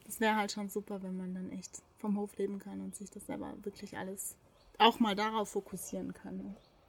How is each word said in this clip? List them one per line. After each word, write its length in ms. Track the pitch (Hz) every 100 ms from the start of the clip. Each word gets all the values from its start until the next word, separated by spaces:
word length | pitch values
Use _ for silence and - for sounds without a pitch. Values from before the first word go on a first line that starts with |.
| -
es 120 | -
wäre 160 | 220 214
halt 160 | 202
schon 180 | 208 202
super, 320 | 214 202 196
wenn 160 | 190 185
man 160 | 185
dann 180 | 185 185
echt 300 | 185 - - - -
vom 180 | 214 202
Hof 220 | 208 -
leben 220 | 202 196
kann 200 | 196 196
und 140 | 190 -
sich 140 | 196
das 160 | 208 -
selber 300 | 208 - -
wirklich 340 | 202 202 202 -
alles 380 | 190 196 - - - - - -
auch 220 | 226 233
mal 160 | 220 196
darauf 340 | 220 220 196
fokussieren 640 | 202 - 185 - 185 185
kann, 240 | - 196 190
ne? 180 | 196 202 - -